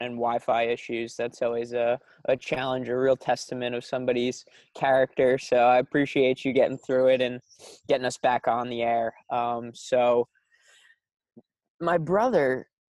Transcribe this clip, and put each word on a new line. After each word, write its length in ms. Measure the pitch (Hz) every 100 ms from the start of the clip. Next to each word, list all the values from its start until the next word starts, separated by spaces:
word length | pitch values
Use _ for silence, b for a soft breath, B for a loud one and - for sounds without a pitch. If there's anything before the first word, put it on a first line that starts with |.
and 140 | 123
Wi-Fi 500 | 120 117 120 - 117
issues. 500 | 117 117 - 117 113
That's 280 | - 120 -
always 320 | 120 117 120
a, 220 | 120 117 123 b b
a 120 | - 131
challenge, 520 | - 131 131 131 120
a 80 | 127
real 160 | 135 131
testament 560 | - 123 - 127 123 120
of 80 |
somebody's 600 | - 127 127 123 127 - - b b
character. 640 | - 135 131 131 - 127 131
So 200 | - 123
I 200 | 120 127
appreciate 680 | 127 143 139 143 131 131
you 80 | 135
getting 240 | 127 117 135
through 300 | - 127 131
it 120 | 127
and 180 | 123 123 _ B B B -
getting 180 | 135
us 140 | 123 -
back 300 | 131 123 127
on 200 | 117 123
the 140 | 120
air. 320 | 117 117 113 - -
Um, 400 | 123 120 120 120
so 540 | - - 123 123 120 120 b b b b b b b _ _ _ - _ _ _ -
my 180 | 175 175
brother 680 | 156 196 247 185 131 127 - _